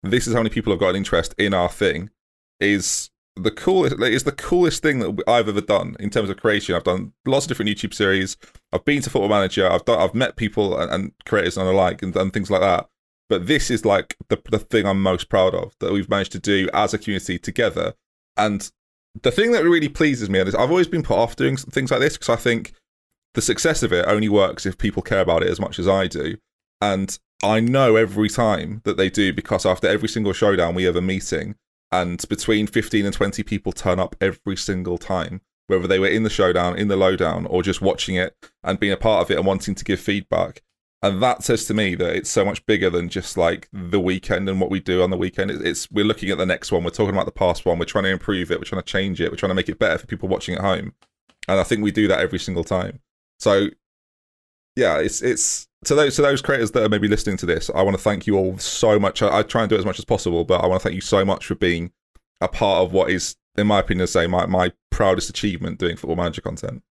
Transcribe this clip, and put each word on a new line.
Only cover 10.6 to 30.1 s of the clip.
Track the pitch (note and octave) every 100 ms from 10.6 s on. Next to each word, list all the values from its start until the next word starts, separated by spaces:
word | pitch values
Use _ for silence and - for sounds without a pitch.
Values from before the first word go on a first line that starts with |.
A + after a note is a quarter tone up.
| G2+ D2
and, | E2+
and | D#2+ G2 _ -
creators | G#2+ F2 G2
and | F#2
the |
like | F#2+ F2+ F2
and, | F#2+
and | F#2 F#2+
things | G#2+ F#2+
like | F#2+
that. | F#2+ F2+ - _ _ _ _
But | A2 F2
this | D3+ -
is, | B2
like, | A2 G2 - _ -
the, | G#2+ -
the | G#2+
thing | - A2+ G2
I'm | G2
most | F#2+ F2+ -
proud | G#2 F#2
of | F2 F2+ _
that | -
we've | G2+ F#2
managed | G2+ F#2+
to | F#2+
do | G2+ G2 F#2+
as | - A#2+
a | G#2+
community | - G3 - A2+
together. | - - A2 E2+ E2 - _ _ _ -
And | G#2+ G2+ - _ _ _ _ -
the | B2+
thing | D3 A3+
that | A#3
really | E3 E3+ D3
pleases | C#3 D#3 B2 G#2
me, | F#2+
and | F#2+
I've | G2+ B2+
always | F3+ F3
been | E3+
put | D3+ F#2+
off | A#2
doing | - C3+
s-, | C3+
things | - C#3 C3
like | B2+
this, | C#3+ -
'cause | -
I | A#2
think | B2 A2+ - - _ _ _ _ _
the | -
success | - G#2+ E3 D#3
of | -
it | F2 F2
only | G#2 G#2+
works | G2+ F#2+ -
if | F#2+ -
people | G#2 F#2+
care | - G2+
about | F2 E2
it | F2+
as | F2+
much | G2+ -
as | F2+
I | F#2+ F#2
do. | E2 D#2 - _ _ _ _
And | G2+ F#2+ F#2+ - _ _
I | G2+ A2
know | A#2 C3+ C3 A2
every | A2 G2+ G#2+
time | - A2+ F#2+ D#2+ G#2+
that | - F#2+
they | F#2+
do, | G#2+ G2
because | F#2+ - F#2+ F#2+
after | F#2 F2+
every | G#2
single | A2